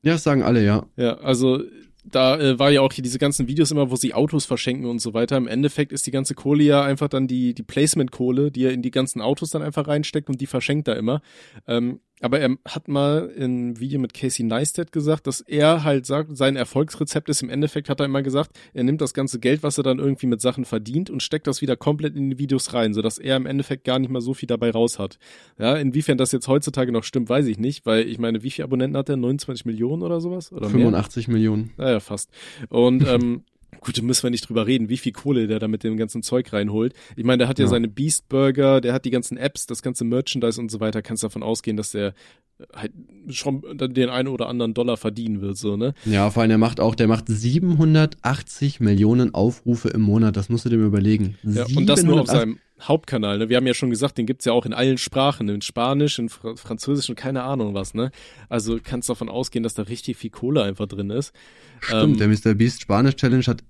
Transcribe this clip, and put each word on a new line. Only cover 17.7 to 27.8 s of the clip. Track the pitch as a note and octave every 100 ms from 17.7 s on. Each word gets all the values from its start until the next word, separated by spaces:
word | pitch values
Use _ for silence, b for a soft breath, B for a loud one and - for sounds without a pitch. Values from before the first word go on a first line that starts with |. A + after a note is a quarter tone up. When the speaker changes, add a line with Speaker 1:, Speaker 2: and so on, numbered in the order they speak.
| D#3 D3
Speaker 2:
hat | C3+
er | C#3
immer | C#3
gesagt, | C3+ C3 D#3 B B
er | - B2
nimmt | D3+
das | C#3
ganze | - C#3 A#2+
Geld, | B2 D3+
was | D3 C#3+
er |
dann | C3+ C3
irgendwie | C#3+ C3+ B2+
mit | A#2
Sachen | B2 B2
verdient | B2 A2+ A2 C#3 F#3+
und | C3+
steckt | - D3+ -
das | C3+
wieder | C#3 B2
komplett | - D3 D3+ D3
in | C#3
die | C3
Videos | C#3 C3 -
rein, | B2 A2
sodass | G#2 A2 -
er | C3+ C3+
im | C3
Endeffekt | C#3 C#3 C3+
gar | - B2+
nicht | B2+
mal | C3
so | A#2+
viel | C3+ A#2
dabei | A#2 A#2
raus | A#2 A#2 -
hat. | G2 - B B B B
Ja, | A2 D3+
inwiefern | C#3 C3 D#3 C3
das | B2+
jetzt | C3 B2
heutzutage | C#3 D3+ C#3 B2+
noch | A#2
stimmt, | - C3+ A#2
weiß | B2+ C#3
ich | G#2
nicht, | A#2+ C#3+